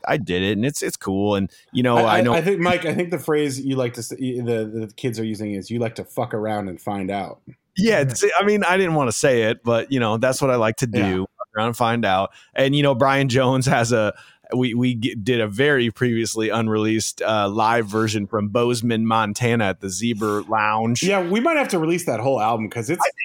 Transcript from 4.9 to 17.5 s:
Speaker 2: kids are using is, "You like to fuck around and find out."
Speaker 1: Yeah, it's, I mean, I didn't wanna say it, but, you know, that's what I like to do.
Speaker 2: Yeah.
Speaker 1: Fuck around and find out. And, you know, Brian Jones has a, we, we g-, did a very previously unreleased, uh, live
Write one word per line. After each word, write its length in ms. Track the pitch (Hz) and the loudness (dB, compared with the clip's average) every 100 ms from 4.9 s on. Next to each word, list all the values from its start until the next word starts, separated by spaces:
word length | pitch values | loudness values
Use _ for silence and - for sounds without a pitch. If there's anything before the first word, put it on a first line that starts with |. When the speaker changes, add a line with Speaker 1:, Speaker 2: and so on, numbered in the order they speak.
| - | -6
Speaker 2:
kids 240 | 131 110 | -6 -4
are 40 | |
using 300 | 110 104 104 | -6 -6 -6
is, 180 | 101 92 | -6 -6
"You 80 | 117 | -4
like 160 | 113 110 | -4 -6
to 80 | |
fuck 320 | - - 120 113 | -8 -6 -4 -4
around 340 | 107 107 98 | -4 -4 -6
and 100 | 85 | -8
find 300 | - 101 95 | -8 -6 -4
out." 320 | 101 90 - - - _ - | -6 -6 -12 -20 -20 _ -2
Speaker 1:
Yeah, 260 | 220 190 | 2 2
it's, 220 | 135 113 - 165 | 2 0 0 2
I 60 | 202 | 2
mean, 180 | 208 | 2
I 140 | 175 185 | 2 2
didn't 160 | 185 | 2
wanna 180 | 156 127 | 2 0
say 340 | - 147 120 110 | 2 2 4 2
it, 180 | 120 | 0
but, 280 | 117 117 - | 0 0 2
you 80 | 135 | 0
know, 180 | 113 113 | 2 2
that's 220 | 127 131 | 0 2
what 120 | 139 | 2
I 60 | 123 | 2
like 180 | 110 - | 2 0
to 100 | 120 | -2
do. 120 | 107 | 0
Speaker 2:
Yeah. 180 | 104 92 | 2 0
Speaker 1:
Fuck 300 | 95 _ - 107 | -2 _ -8 -2
around 100 | 117 | -2
and 80 | 117 | 0
find 280 | 117 120 104 | 0 2 2
out. 240 | 95 98 - - | 2 0 -6 -8
And, 220 | - 135 143 | 0 2 4
you 80 | |
know, 100 | 143 | 2
Brian 340 | 120 135 139 135 | 4 2 4 2
Jones 380 | 127 127 131 120 | 2 4 2 2
has 260 | 123 117 | 2 2
a, 220 | 120 104 - - _ - 123 | 2 2 -2 -14 _ -6 -2
we, 200 | 127 117 | 0 0
we 180 | 127 | 0
g-, 220 | 120 117 113 | 0 -4 -2
did 260 | 98 120 | 0 0
a 60 | 107 | 0
very 420 | 101 147 139 117 | 0 2 2 0
previously 600 | - 123 113 113 110 110 | 0 0 0 -2 -2 0
unreleased, 760 | 113 110 107 107 110 - - | 0 0 0 2 0 -2 -4
uh, 260 | 98 110 | -2 0
live 380 | 101 | 0